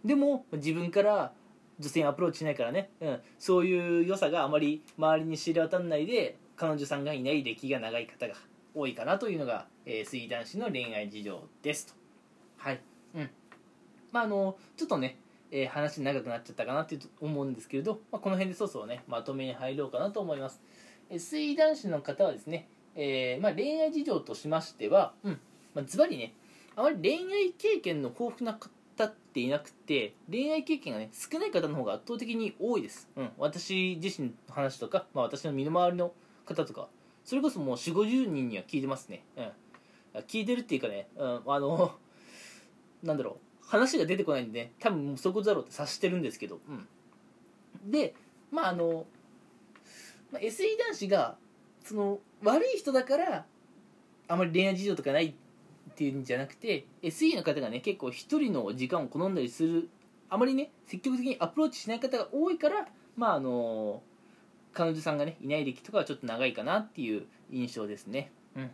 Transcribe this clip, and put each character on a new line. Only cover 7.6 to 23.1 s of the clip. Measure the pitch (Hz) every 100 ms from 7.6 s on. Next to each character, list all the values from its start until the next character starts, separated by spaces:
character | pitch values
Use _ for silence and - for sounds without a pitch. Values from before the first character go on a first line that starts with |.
| 135
が | 135
長 | 113 117
い | 110
方 | - 147
が | 147 - - -
多 | 156 139
い | 120
か | 120
な | 196
と | 233
い | 170
う |
の | 131
が、 | 107 - _ -
え |
ー、 | 110
エ | 104
ス | 127
イ |
ー | 113
男 | 117 117
子 | 185
の | 233
恋 | 139 117 107
愛 | 104
事 | 107
情 | 104 90 - -
で | 147 147
す | -
と。 | - - _ _ _ - -
は | 139
い。 | 131 - - - 165
う |
ん。 | 139 - - - - - - - -
ま | 240
あ、 |
あ | 220
の、 | 202 196 190 - -
ち |
ょ | 330
っ |
と | 170
ね、 | 127 - - _ _
え | 139 131
ー、 |
話 | 147 147 151
長 | 135 139
く | 120
な | 117
っ |
ち | -
ゃ |
っ | -
た | 117
か |
な | 135
っ | 160
て | 151
い |
う |
と | - -
思 | 151 147
う | 139
ん |
で | 131
す | -
け | 135
れ |
ど、 | 170 214 -
ま | 214
あ、 |
こ | 196
の | 190
辺 | 190
で | 175
そ |
ろ | 208
そ | 120
ろ | 107
ね、 | 120 -
ま | 117
と | 117 135
め | 131
に |
入 | 123 131 139
ろ | 135
う |
か | 120
な | 190
と | 208
思 | 185 143
い |
ま | 135
す。 | - - - - - -
エ | 170
ス | - 302
イ | 302
ー | 285
男 | 311 311
子 | 196
の | 156
方 | - -
は | 190
で | 123
す | -
ね、 | 165 - - - -
え | 143